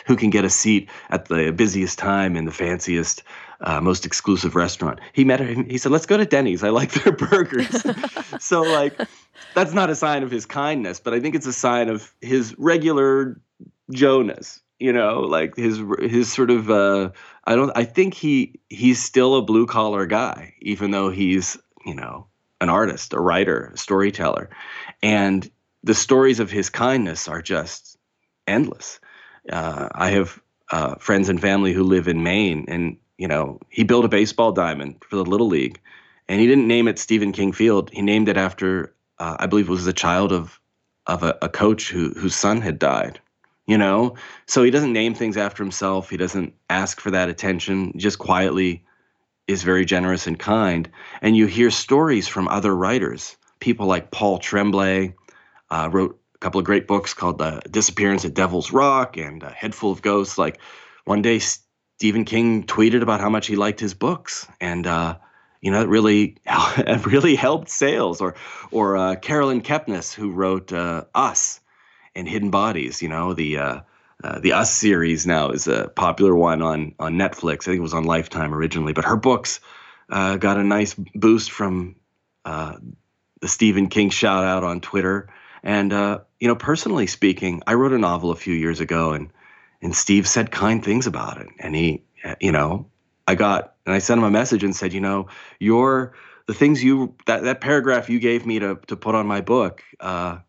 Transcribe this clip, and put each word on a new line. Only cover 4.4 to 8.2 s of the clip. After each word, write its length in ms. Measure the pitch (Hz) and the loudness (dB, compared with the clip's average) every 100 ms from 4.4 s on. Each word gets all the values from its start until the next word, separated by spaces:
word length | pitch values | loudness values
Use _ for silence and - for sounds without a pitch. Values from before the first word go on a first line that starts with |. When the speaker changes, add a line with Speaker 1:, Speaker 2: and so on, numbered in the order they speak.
| 87 87 | 0 0
Speaker 1:
restaurant? 440 | 87 - 80 64 - | -2 -2 -6 -6 -4
He 120 | - | 2
met 140 | 131 131 | 4 4
him. 300 | 123 117 123 | 0 -4 -4
He 80 | 127 | -4
said, 140 | 139 | 0
"Let's 140 | 156 156 | 0 2
go 100 | 208 | 2
to 80 | |
Denny's. 400 | 208 139 127 87 | 4 2 2 0
I 60 | 104 | 0
like 220 | 117 135 | 0 0
their 200 | - - | 2 2
<laughs> 180 | - - | 2 2
burgers." 540 | 196 175 135 247 233 - | 2 2 -2 -2 -4 -4
Speaker 2:
<laughs> 40 | 233 269 - | -6 -8 -10